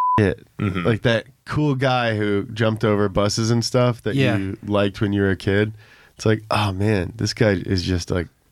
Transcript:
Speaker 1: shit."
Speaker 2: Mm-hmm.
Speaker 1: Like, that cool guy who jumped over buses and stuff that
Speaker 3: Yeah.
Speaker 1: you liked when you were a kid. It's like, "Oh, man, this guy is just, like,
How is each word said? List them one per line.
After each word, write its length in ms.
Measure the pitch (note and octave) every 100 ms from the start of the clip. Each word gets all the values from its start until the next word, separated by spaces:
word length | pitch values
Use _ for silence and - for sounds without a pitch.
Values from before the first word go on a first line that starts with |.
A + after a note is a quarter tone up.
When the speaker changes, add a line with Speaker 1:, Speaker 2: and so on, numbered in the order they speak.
| - -
Speaker 1:
shit." 260 | G2+ - - -
Speaker 2:
Mm-hmm. 260 | G#2 F2+ F2+
Speaker 1:
Like, 180 | A2
that 220 | B2 A2+ - _ -
cool 300 | D3+ D3+ C3
guy 400 | C3 B2+ A#2 G#2+
who 260 | G#2 G2+ -
jumped 300 | A2 A2+ A2
over 240 | A2+ G#2 G#2
buses 420 | F#2+ G#2 G#2+ A2+
and 140 | A#2
stuff 380 | G#2+ B2+ B2 A#2
that 120 | G#2+ C3+
Speaker 3:
Yeah. 200 | C3 G2+
Speaker 1:
you 200 | F#2+ G2+ -
liked 320 | G2+ G2+ G2+
when 140 | G#2
you 80 | G2+
were 100 | G2
a 60 | F#2+
kid. 360 | - G2 G#2+ G#2+ - - - _
It's 80 | A2
like, 180 | A2 A2
"Oh, 220 | - G#2
man, 400 | F#2 G#2 G#2 F2 A2
this 180 | G#2+
guy 280 | - A2 F#2+ -
is 180 | F#2
just, 280 | F2+ F#2 -
like, 160 | F2+ E2+ _ _